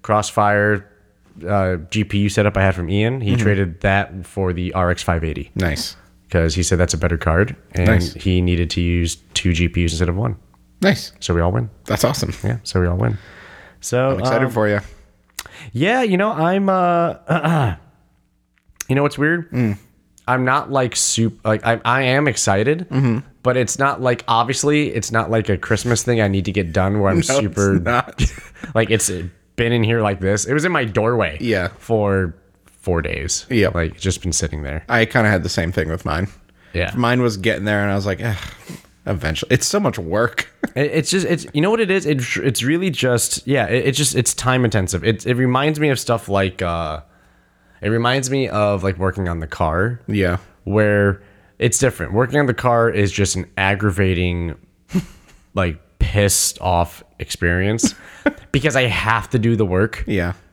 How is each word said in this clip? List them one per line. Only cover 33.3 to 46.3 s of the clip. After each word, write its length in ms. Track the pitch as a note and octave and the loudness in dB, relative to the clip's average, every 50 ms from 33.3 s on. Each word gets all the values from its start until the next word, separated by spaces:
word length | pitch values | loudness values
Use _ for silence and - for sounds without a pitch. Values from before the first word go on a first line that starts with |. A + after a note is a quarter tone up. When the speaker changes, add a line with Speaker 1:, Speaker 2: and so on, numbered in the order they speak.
| - - - - | -6 -6 -6 -2
Speaker 2:
Yep. 260 | B2+ A2+ G2 - F2+ | 2 2 2 2 2
Speaker 1:
Like, 240 | F2 E2 E2 - - | 0 -2 -2 -4 -4
just 220 | - F#2+ F2+ - | -4 -4 -4 -2
been 120 | - F2+ E2 | -4 -4 -4
sitting 280 | - - D#2 - D2+ D2+ | -2 -4 -4 -6 -8 -8
there. 200 | C2+ C#2+ E2 - - | -8 -8 -8 -4 -2
Speaker 2:
I 180 | A#2 A#2 A2+ | 2 2 2
kinda 240 | A2 - B2+ A2 G#2 | 2 2 2 2 4
had 120 | G#2 F2 D#2+ | 2 0 -2
the 40 | F2 | -2
same 240 | - F#2+ E2+ E2+ | -2 -2 -2 -2
thing 160 | F#2 - E2 E2 | -2 -2 -2 -2
with 160 | E2 D#2+ - | -4 -6 -4
mine. 240 | D2+ D2+ E2 G2 G2 - - - _ _ _ _ - - | -4 -2 -2 -4 -6 -8 -18 -20 _ _ _ _ -8 -4
Speaker 1:
Yeah. 180 | F2 F2 F2 - | -4 -4 -2 -2
Speaker 2:
Mine 280 | B2 A#2+ A#2 B2 B2 | -2 0 2 2 2
was 160 | B2 A#2+ G#2 F#2+ | 0 0 -2 0
getting 260 | F#2 A2 F#2+ - G2+ | -2 -2 -2 0 -2
there, 180 | G#2+ G#2 G2+ | 0 0 0
and 80 | G2+ G2+ | 0 0
I 40 | G2 | 0
was 100 | G2+ F#2+ | 0 0
like, 140 | G2+ F#2+ F2+ | -2 -4 -2
"Ugh, 140 | G#2 A#2 G#2 F#2 - - - - - - - - - _ _ _ _ | -2 -4 -4 -4 -8 -14 -16 -18 -18 -18 -18 -18 -20 _ _ _ _
eventually." 460 | - G2+ D#2+ - D#2+ D#2+ - - - B2+ | -4 -4 -2 -2 -4 -4 -4 0 0 0
It's 120 | A#2+ - | 0 2
so 140 | - - G#3 | 0 -2 0
much 180 | G#3 C3 - - | 0 -2 -2 -4
work. 500 | F2 D#2+ F2+ G#2+ A#2+ A#2+ - - - - _ | -6 -2 0 0 0 0 -2 -6 -8 -8 _
<laughs> 40 | _ - - - | _ -10 -6 -4
Speaker 1:
It, 180 | C3 C#3+ D3 | -2 -2 0
it's 180 | - D#3+ D3+ - | 0 -2 -2 0
just, 160 | - G3 E3+ | -2 -2 0
it's, 200 | - F3 D3+ - - - | 0 -2 -2 -2 -4 -2
you 80 | D3 | 0
know 80 | D#3+ G3 | 2 2
what 100 | A3+ A#3 | 2 0
it 100 | A3 F3+ | 0 0
is? 140 | F#3+ G3 D#3 | 0 0 0
It, 140 | D3 D3+ C3+ A#2+ - - | 0 -2 -2 -2 -4 -4
it's 260 | - - C3+ A#2 - | -2 -2 -2 -2 0
really 280 | A2 C3 D#3+ E3+ F#3+ F#3 | 0 0 0 0 0 -2
just, 560 | C#3 - - B2+ B2 A2+ - - - - - | -2 0 0 2 2 2 0 -2 -4 -6 -2
yeah, 200 | B2 C#3 C3+ A2 E2+ | 0 0 0 2 2
it, 180 | A2+ B2+ - | 0 0 0
it's 120 | C3+ B2+ C#3 | 0 0 0
just, 160 | D3 - - | -2 0 0
it's 200 | C3+ A#2+ - - | 0 0 0 -2
time 320 | - - B2+ B2+ B2+ B2 | -2 0 0 2 2 2
intensive. 360 | A2+ G#2 G#2+ F#2 - - F2 | 2 2 0 0 0 -2 0
It, 240 | - A2+ A2 F#2+ - | 0 0 0 0 -2
it 80 | A2+ B2 | -2 0
reminds 460 | A#2+ C3 B2 B2+ C3 C#3+ D#3 D#3 D3 | 2 2 2 2 2 0 0 0 0
me 80 | D3+ D3 | 0 0
of 100 | C3+ A#2 | 0 0
stuff 300 | - - A#2 A2 - | 0 -2 -2 -2 -2
like, 320 | - | -2